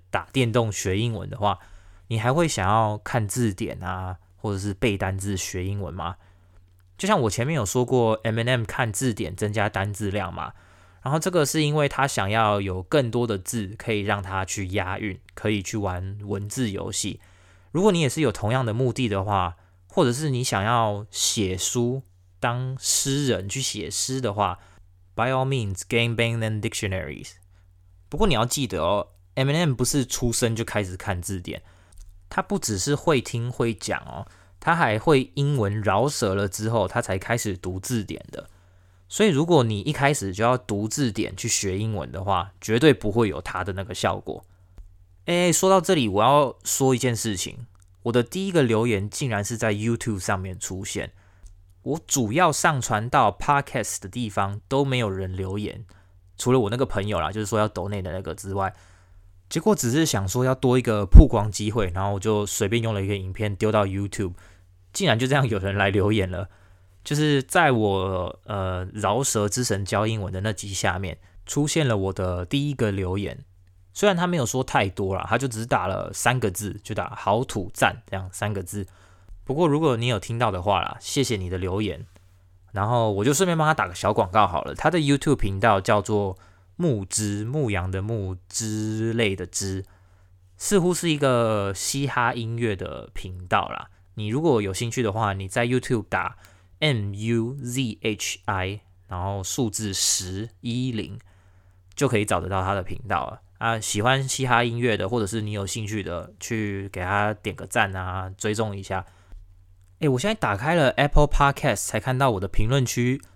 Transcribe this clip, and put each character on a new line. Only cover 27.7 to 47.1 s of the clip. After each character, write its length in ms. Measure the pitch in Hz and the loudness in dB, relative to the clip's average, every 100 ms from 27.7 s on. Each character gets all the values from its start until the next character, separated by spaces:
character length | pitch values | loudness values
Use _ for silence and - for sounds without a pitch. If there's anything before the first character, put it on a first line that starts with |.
| - - - - | -20 -20 -20 -8
不 80 | 147 | 0
过 120 | 208 | 2
你 60 | |
要 120 | 117 120 | 4 2
记 200 | - 127 | 0 -2
得 160 | 87 | 0
哦， 280 | 80 101 - - _ - | 2 0 -2 -10 _ -2
Eminem 400 | 135 151 175 123 | 0 2 2 2
不 80 | |
是 220 | 123 151 123 | 2 2 0
出 260 | - 120 | -2 -2
生 240 | 113 117 113 | 0 0 0
就 80 | |
开 180 | 117 107 98 | -2 -2 -4
始 100 | 92 | -6
看 260 | - 90 | -6 -4
字 200 | 85 95 | -4 -6
典， 220 | 87 - - - - - - - - | -8 -10 -12 -20 -20 -20 -20 -20 -10
他 120 | - | -6
不 160 | 190 202 | -2 -2
只 220 | - 101 | -2 -2
是 160 | - 143 | 0 0
会 240 | - 143 | 2 2
听 320 | - 120 120 | 2 -4 -4
会 220 | 120 117 | -2 -2
讲 260 | 110 - 92 | -2 -2 -4
哦， 220 | - 62 92 - - - | -4 -12 -12 -16 -20 -6
他 120 | - | 0
还 240 | 165 139 107 | 2 2 2
会 320 | 165 143 127 | 4 4 4
英 240 | - 143 143 | -2 0 2
文 240 | 101 107 | 0 0
饶 260 | 104 98 135 | 2 2 2
舌 260 | - 110 | 0 0
了 140 | 95 101 | 2 0
之 220 | - 110 | -2 0
后， 180 | 117 92 | 0 0
他 140 | 120 | -2
才 160 | - 95 | -2 -4
开 200 | - 120 | -2 -2
始 200 | 107 92 | -2 -6
读 200 | 92 92 | -6 -8
字 280 | - 120 98 | -4 -4 -4
典 200 | - - | -8 -12
的。 180 | - - - _ - _ _ - | -14 -16 -18 _ -20 _ _ -8
所 160 | - 214 | 0 2
以 20 | |
如 180 | 139 165 | 4 4
果 200 | 165 117 | 6 4
你 160 | 104 | 0
一 100 | 117 | -2
开 220 | 143 139 | 2 2
始 180 | 151 98 | 2 -2
就 100 | 92 | 0
要 160 | 113 123 | 2 2
读 300 | - 101 107 | 0 -4 -2
字 240 | 127 135 | 0 -2
典 240 | 101 - 92 | 0 -4 -4
去 140 | 117 | -4
学 280 | - 101 92 | -2 -2 -2
英 160 | 110 | -2
文 160 | 104 65 | -4 -6
的 140 | 67 | -6
话， 300 | 104 92 92 - | -2 0 -2 -8
绝 180 | - 113 | 0 4
对 140 | 147 | 6
不 180 | 131 107 | 6 2
会 160 | 101 110 | 2 2
有 140 | 73 | 0
他 240 | - 92 92 | -6 -6 -4
的 80 | |
那 100 | 95 | -6
个 100 | 98 | -8
效 240 | 92 107 101 | -2 0 0
果。 280 | - - - - - - - - - - - | -6 -10 -12 -20 -20 -20 -20 -20 -20 -10 -2
诶， 260 | 175 180 | 2 4
说 200 | 156 190 | 4 6
到 100 | 190 | 6
这 140 | 160 180 | 4 2
里， 120 | 113 | 2
我 160 | 95 | 4
要 320 | 113 143 135 - | 6 6 4 -2
说 300 | - - 131 | -4 2 4
一 60 | 127 | 4
件 160 | 127 | 2